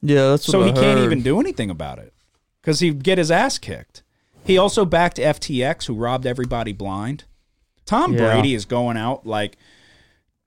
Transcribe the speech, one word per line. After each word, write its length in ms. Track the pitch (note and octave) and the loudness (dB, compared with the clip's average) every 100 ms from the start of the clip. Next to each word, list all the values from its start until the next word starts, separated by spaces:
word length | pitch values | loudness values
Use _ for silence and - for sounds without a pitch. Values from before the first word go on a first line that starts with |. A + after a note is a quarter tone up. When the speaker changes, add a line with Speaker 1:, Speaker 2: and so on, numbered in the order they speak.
Speaker 1:
Yeah, 300 | D3 C#3+ C3+ | 2 4 4
that's 160 | D3 - | 2 2
what 40 | |
Speaker 2:
So 100 | F#3+ | 2
Speaker 1:
I 40 | F#3+ | 4
Speaker 2:
he 60 | |
can't 260 | - G#3 G#3 | 4 4 4
Speaker 1:
heard. 60 | |
Speaker 2:
even 180 | G3+ D3 | 2 0
do 180 | B2+ F3+ | 0 0
anything 300 | F#4 - G#2 | 0 -4 -6
about 280 | D#2+ D2 A#1 | -6 -10 -12
it 140 | G#1 _ _ _ _ _ | -18 _ _ _ _ _
'cause 160 | - D3 | -4 0
he'd 220 | F3 C#3+ | 0 0
get 160 | C3+ F#3 | 0 2
his 120 | D#3+ | 2
ass 260 | E3+ C4 - | 2 0 -4
kicked. 440 | - D2 - - _ _ _ _ | -10 -14 -16 -20 _ _ _ _
He 120 | - F#3 | 2 4
also 280 | G3 A3 | 4 2
backed 340 | F#3 E3 F3 - | 2 2 2 0
F 220 | D3 C#3+ | -2 -2
T 220 | - C3 | -4 -2
X, 240 | C3 E3 - | -2 -4 -6
who 80 | |
robbed 300 | A2 A#2 B2+ | -6 -4 -2
everybody 480 | C3+ B2+ A#2+ A#2+ A2+ | -4 -4 -4 -4 -6
blind. 520 | G2+ G2 F#2+ A2+ D3 - _ _ _ _ _ | -8 -8 -8 -8 -10 -14 _ _ _ _ _
Tom 280 | - A3+ F4+ | -2 0 0
Speaker 1:
Yeah. 180 | A#2 A2+ | 2 2
Speaker 2:
Brady 220 | A2 C3+ | 2 2
is 100 | A#2 | 0
going 320 | G2+ A#2+ A#2+ A2+ | -2 -2 -2 -2
out, 300 | A#2 C3+ A2 | -4 -6 -6
like, 300 | G#2+ G#2 _ _ _ _ _ _ _ _ _ | -4 -4 _ _ _ _ _ _ _ _ _